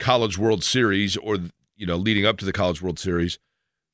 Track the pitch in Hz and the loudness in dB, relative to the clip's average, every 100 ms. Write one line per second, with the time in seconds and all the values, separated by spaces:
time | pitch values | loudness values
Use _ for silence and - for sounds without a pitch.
0 | - 127 113 90 113 107 - 127 117 98 | 2 2 2 0 0 2 0 2 2 2
1 | 101 95 107 101 87 - _ - 95 85 | 0 -2 -4 -4 -6 -14 _ -10 -4 -2
2 | 101 104 104 107 98 90 90 82 90 80 | 0 2 2 0 -2 0 0 -2 -4 -4
3 | 95 87 85 - _ _ _ _ _ | -2 0 -2 -4 _ _ _ _ _